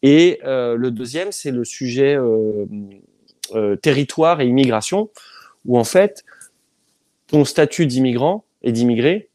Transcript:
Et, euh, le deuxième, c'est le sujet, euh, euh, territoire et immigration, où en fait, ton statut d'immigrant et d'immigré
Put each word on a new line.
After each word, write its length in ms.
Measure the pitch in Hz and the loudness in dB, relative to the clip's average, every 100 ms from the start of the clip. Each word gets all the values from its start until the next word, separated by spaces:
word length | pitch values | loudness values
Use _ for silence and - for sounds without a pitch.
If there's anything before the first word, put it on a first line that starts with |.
Et, 380 | 139 151 175 - - | 6 6 6 2 -4
euh, 300 | 131 120 117 | -4 -2 -2
le 160 | 127 | -2
deuxième, 400 | 117 120 143 190 | -4 -8 -8 -8
c'est 200 | 196 147 | -8 -6
le 120 | 123 | -6
sujet, 520 | 117 - 127 120 139 143 | -6 -8 -8 0 2 2
euh, 500 | 123 110 110 104 101 104 101 98 _ _ _ _ - | 0 0 0 -4 -8 -10 -14 -18 _ _ _ _ -8
euh, 220 | 107 104 101 | -4 -2 0
territoire 680 | - 139 139 - 160 170 | 0 0 -2 0 0 2
et 60 | 127 | 0
immigration, 600 | 127 131 110 - 185 214 - - - - _ - | 2 2 0 -2 -4 -4 -10 -20 -20 -20 _ 0
où 120 | 123 | 0
en 60 | |
fait, 400 | 113 185 202 202 _ - - _ _ _ _ _ _ _ _ | 2 2 2 0 _ -20 -20 _ _ _ _ _ _ _ _
ton 180 | 151 139 | 0 0
statut 400 | - 151 - 160 | 2 0 0 -2
d'immigrant 600 | 123 131 120 143 202 _ _ | 0 0 0 -2 -4 _ _
et 80 | - | -4
d'immigré 580 | 113 120 117 127 196 208 | 0 0 2 0 0 -6